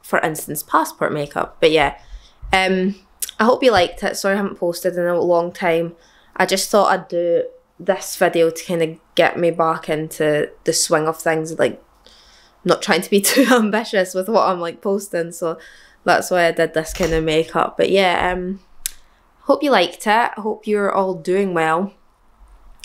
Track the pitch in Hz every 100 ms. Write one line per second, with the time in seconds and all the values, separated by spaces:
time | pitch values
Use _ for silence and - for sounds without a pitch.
0 | - 185 170 151 - 151 - - 160 -
1 | 156 151 147 - - - 165 156 143 -
2 | - - - _ - 190 190 190 185 196
3 | _ _ - - 220 254 262 208 175 -
4 | 202 - 196 196 196 - 175 170 185 175
5 | 175 175 170 175 170 175 180 165 170 165
6 | _ _ _ - 185 190 - 214 196 196
7 | 175 170 175 170 - - _ _ 175 185
8 | - - 180 175 165 160 - 175 160 160
9 | _ - 165 - 170 170 160 165 - 156
10 | 160 - 156 151 - - - 160 - 165
11 | 156 160 175 160 160 160 139 - _ _
12 | _ - _ - _ _ 180 160 - 170
13 | - 202 202 - 269 247 214 214 233 214
14 | 185 185 185 220 151 185 170 165 202 196
15 | 202 175 165 175 170 165 - - - _
16 | - 175 - 180 170 170 165 156 160 -
17 | 170 160 160 156 165 - - - - 196
18 | 190 170 180 185 180 190 _ - - -
19 | - _ _ _ - 269 294 240 202 -
20 | 220 214 - - 214 214 - 208 196 -
21 | 190 185 160 185 196 175 160 160 196 -
22 | _ _ _ _ - - - -